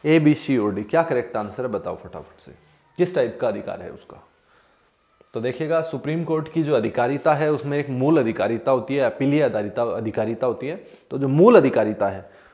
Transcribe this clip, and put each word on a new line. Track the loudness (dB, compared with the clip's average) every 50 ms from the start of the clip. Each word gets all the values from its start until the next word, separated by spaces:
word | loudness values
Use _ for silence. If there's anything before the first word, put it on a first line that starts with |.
| 4
ए, | 4 4 6
बी, | 6 4 2
सी | 2 0 0 0 0
और | 0 0 -2
डी, | -4
क्या | -6 0 0 0
करेक्ट | 2 2 -2 -4 -4 -4 -6
आंसर | -6 -6 -6 -8 -8
है? | -6 -6
बताओ | -6 -6 -6 -8 -10
फटाफट | -10 -14 -18 -16 -18 -18 -18 -20 _ _
से, | -20 -20 _ _ _ _ _ _ _ _
किस | -2 -2 0 0
टाइप | -2 -2 -2 -2 -4
का | -4 -4
अधिकार | -4 -4 -8 -10 -10 -10
है | -12 -16
उसका? | -16 -18 -20 -20 -20 -20 -20 _ _ _ _ _ _ _ _ _ _ _ _ _ _ _ _ _ _ _ _ _ -10
तो | -6
देखिएगा, | -6 -6 -4 -4 -4 -2 -2 -2
सुप्रीम | -2 -4 -8 -8 -6 -4 -4 -4 -2
कोर्ट | -2 -4 -4 -4 -4
की | -4 -2
जो | 0 2 0
अधिकारिता | 0 0 0 -2 -2 -2 0 -2 0 0 0 2
है, | 2 0 0
उसमें | -2 -2 -4 -4 -4 -4
एक | -4 -4
मूल | -2 0 2 4 4 4
अधिकारिता | 2 2 0 0 0 0 0 -2 2 2
होती | 0 0 0 -2 -2
है, | 0 0
अपीलीय | 0 0 0 0 2 2 2
अधिकारिता, | 2 2 0 -2 -4 -4 -4 -4
अधिकारिता | -2 -2 -2 -4 -4 -4 -2 -2 -2 -2 -2 -2 -2
होती | -2 -2 -4 -6 -10
है। | -10 -10 -14 -20 -20 -20 _ _
तो | -6 -4
जो | -2 0
मूल | 4 6 8 10 10
अधिकारिता | 8 8 6 2 2 0 0 0 -2 -2 -2
है, | -2 -6 -14 -18 -20 -20 -20 -20